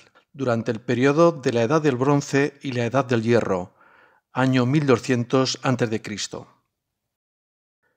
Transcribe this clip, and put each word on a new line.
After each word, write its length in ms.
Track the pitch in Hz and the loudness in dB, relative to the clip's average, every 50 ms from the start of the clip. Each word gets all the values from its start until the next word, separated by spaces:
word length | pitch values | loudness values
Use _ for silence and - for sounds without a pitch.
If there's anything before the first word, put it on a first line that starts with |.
| - _ _ _ _ _ - | -20 _ _ _ _ _ -12
durante 360 | 139 135 123 117 113 110 - | -6 -4 -2 -2 -2 -2 -4
el 100 | 113 107 | -6 -6
periodo 500 | - - 123 117 127 143 143 156 170 170 | -4 -4 -2 2 2 2 4 4 4 4
de 220 | 156 143 123 139 117 | 2 0 -2 -2 0
la 80 | 117 | 0
Edad 180 | 117 113 156 160 | 0 2 0 0
del 160 | 151 151 123 | 2 0 0
Bronce 640 | 120 131 143 143 143 143 - - 139 143 147 - - - | 0 2 2 2 2 0 0 0 0 0 0 -4 -8 -10
y 80 | 139 | -6
la 140 | 123 123 117 | -4 -4 -4
Edad 200 | 117 110 135 131 | -2 0 -2 0
del 160 | 120 123 117 | 0 0 0
Hierro, 540 | 110 117 120 110 - - 95 90 90 - _ _ _ _ _ _ _ _ _ _ _ _ | 2 2 2 2 2 0 -2 -4 -4 -8 _ _ _ _ _ _ _ _ _ _ _ _
año 340 | - 127 127 131 131 131 120 | -4 -2 0 2 2 2 2
mil 220 | 123 139 156 147 143 | 2 0 2 2 4
doscientos 720 | 160 - - - 127 120 117 - - 131 131 123 - - | 2 2 2 0 -2 -2 0 0 0 0 2 0 -2 -4
antes 300 | - 139 127 117 123 107 | -2 -2 -2 0 -2 -2
de 100 | 110 104 | -4 -6
Cristo. 460 | - - 104 98 - - - - - - _ _ _ _ _ _ _ _ _ _ _ _ _ _ _ _ _ _ _ _ _ _ _ _ _ _ _ _ _ | -8 -8 -10 -10 -10 -10 -12 -14 -16 -18 _ _ _ _ _ _ _ _ _ _ _ _ _ _ _ _ _ _ _ _ _ _ _ _ _ _ _ _ _